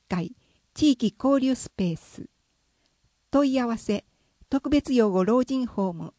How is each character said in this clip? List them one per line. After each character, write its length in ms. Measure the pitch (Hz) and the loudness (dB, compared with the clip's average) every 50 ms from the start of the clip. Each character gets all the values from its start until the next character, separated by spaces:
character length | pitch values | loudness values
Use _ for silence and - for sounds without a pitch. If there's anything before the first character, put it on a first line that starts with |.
| _ _ | _ _
階、 260 | 190 180 160 - 247 - _ _ _ _ _ _ _ | -4 -4 -4 -6 -8 -14 _ _ _ _ _ _ _
地 180 | - 302 302 | 0 2 2
域 240 | 262 - 233 202 - _ | 4 4 0 -2 -2 _
交 220 | - 269 277 277 | 0 2 2 2
流 160 | 254 262 254 | 2 0 -2
ス 140 | - - - | -4 -6 -12
ペ 240 | - - 190 175 165 | -6 -4 -4 -2 -4
ー 40 | - | -6
ス。 300 | - - - - - - _ _ _ _ _ _ _ _ _ _ _ _ _ _ _ _ _ _ _ _ | -10 -16 -18 -18 -18 -18 _ _ _ _ _ _ _ _ _ _ _ _ _ _ _ _ _ _ _ _
問 240 | - 277 285 269 262 | 0 2 2 2 2
い 40 | 262 | 0
合 100 | 247 240 | -2 -2
わ 100 | 233 220 | -4 -6
せ、 260 | - - 208 202 - _ _ _ _ _ _ _ - _ | -4 -4 -4 -4 -4 _ _ _ _ _ _ _ -8 _
特 200 | - 269 - 277 | -4 -4 0 0
別 240 | 294 285 - - 262 | 0 0 0 2 2
養 180 | 240 220 208 | 2 2 4
護 120 | 185 185 185 | 2 2 2
老 220 | 214 226 254 254 | 4 2 2 2
人 200 | - 269 262 254 | 0 -2 -4 -4
ホ 260 | 226 - - 196 190 | -4 -4 -4 -4 -4
ー 20 | 170 | -6
ム、 200 | 160 160 - - | -8 -12 -14 -14